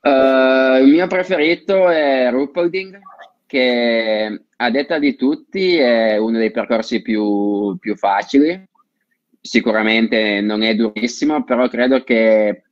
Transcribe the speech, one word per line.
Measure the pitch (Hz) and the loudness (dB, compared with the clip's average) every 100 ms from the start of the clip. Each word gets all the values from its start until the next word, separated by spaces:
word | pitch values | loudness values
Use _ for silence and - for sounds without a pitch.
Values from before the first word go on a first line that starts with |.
Eh, | 139 135 131 131 131 131 131 131 | 2 2 4 4 4 2 4 4
il | 135 | 4
mio | 156 180 | 4 2
preferito | 185 185 180 151 170 - 190 180 | -2 -2 0 0 0 0 2 2
è | 160 143 135 123 | 2 2 2 0
Ruppolding, | 127 143 175 175 185 190 196 - - - _ _ | 0 -4 -2 -4 -4 -10 -18 -20 -20 -20 _ _
che | 139 127 120 120 113 113 107 107 104 _ _ | 0 0 2 0 0 0 -2 -4 -8 _ _
a | 120 | -2
detta | 123 143 165 | -2 -2 -2
di | 143 123 | -2 -2
tutti | 131 156 _ 190 185 175 | -4 -4 _ -4 -2 2
è | 127 117 113 107 | 2 2 2 0
uno | 110 113 | -2 -2
dei | 110 | -2
percorsi | 117 101 113 113 113 | -4 -4 -4 -2 -6
più, | - 107 104 101 101 101 101 92 | -4 -2 0 -2 -2 -2 -4 -6
più | 107 101 | -8 -4
facili. | 98 98 101 139 151 185 190 _ _ _ _ _ _ _ | -2 -2 0 0 0 -2 -14 _ _ _ _ _ _ _
Sicuramente | - 117 113 110 110 113 113 117 107 101 | -4 -2 0 -2 0 0 0 0 0 -2
non | 104 107 | -2 -2
è | 110 107 | -2 0
durissimo, | 113 107 120 - 143 151 | -2 -4 -8 -4 -2 -2
però | 123 123 123 | -2 -2 -2
credo | 120 123 131 | 0 0 0
che | - 117 113 110 107 104 _ | 0 0 4 2 0 -4 _